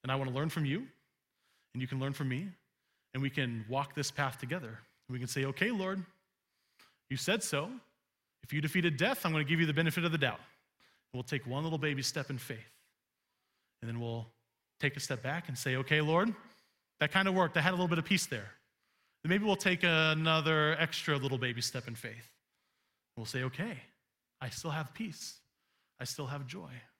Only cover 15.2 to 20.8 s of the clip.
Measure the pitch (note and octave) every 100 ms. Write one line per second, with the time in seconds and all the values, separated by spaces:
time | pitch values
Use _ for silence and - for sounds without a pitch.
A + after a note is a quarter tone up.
15.2 | B2+ E3 E3 B2+ C#3 B2+ C3 D3+ D3+ E3
16.2 | A3+ G3+ - - _ _ _ _ D3+ F#3+
17.2 | F#3+ F#3 E3+ E3+ D#3 F3+ F3+ E3 D#3 F#3+
18.2 | - A#2 G#2 - _ _ _ _ _ _
19.2 | D#3 G3 G#3 G3 F#3+ F3+ F3+ D#3+ D#3+ D#3
20.2 | D#3+ D#3+ D3+ D#3 D3+ D#3